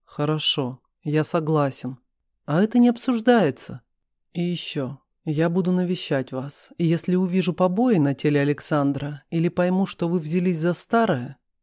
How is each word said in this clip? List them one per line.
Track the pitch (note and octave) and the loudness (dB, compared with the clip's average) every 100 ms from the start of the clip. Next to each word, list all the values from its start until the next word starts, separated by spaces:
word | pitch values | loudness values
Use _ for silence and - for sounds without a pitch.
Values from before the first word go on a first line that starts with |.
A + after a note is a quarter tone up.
«Хорошо, | _ - D3 D#3 - - B2+ C3 _ _ | _ -6 -4 -2 -2 -2 -4 -6 _ _
я | D#3 D3+ | -2 0
согласен. | D3+ E3+ D#3 D#3 C#3+ - B2+ C3 _ _ _ _ - | 0 -2 0 0 0 -2 -10 -12 _ _ _ _ -2
А | D3+ | 2
это | G#3+ A#3+ | 4 6
не | A#3+ | 4
обсуждается. | A#3+ - A#3+ A3+ A#3+ D#3+ C3 - B2 - _ _ _ _ | 4 -2 0 4 4 4 -2 -10 -14 -16 _ _ _ _
И | E3+ | -6
еще, | F3 F3 - D3+ C3 C#3+ _ _ | -4 -4 -6 -6 -6 -8 _ _
я | - D3+ E3+ | -6 0 0
буду | F3 F3+ | 0 0
навещать | F3+ F3+ F3+ - C#3 B2+ | 0 0 -4 -2 -2 -2
вас, | C3 C#3 - - - | -8 -10 -12 -18 -2
и | E3+ | 0
если | E3 F3 F3+ | 0 0 0
увижу | F#3 F#3 F3 | 2 0 0
побои | F3 F#3 F#3 B3+ F#3+ | 0 0 2 2 4
на | C#3 C3+ | 2 2
теле | D3+ C#3+ | 0 2
Александра | C#3+ C#3+ - D3+ C#3+ C#3 C#3+ D3 _ | 0 -2 -2 0 0 -2 -6 -10 _
или | E3+ E3+ | -2 0
пойму, | F3 F3+ F#3 F#3+ | 0 0 0 -2
что | - E3+ | -2 -2
вы | F3+ | -2
взялись | D3+ F3 F3+ E3 | 0 0 0 0
за | E3+ | -2
старое, | E3+ - A#3 A3 C3+ B2+ - _ _ | -2 0 0 2 0 -4 -14 _ _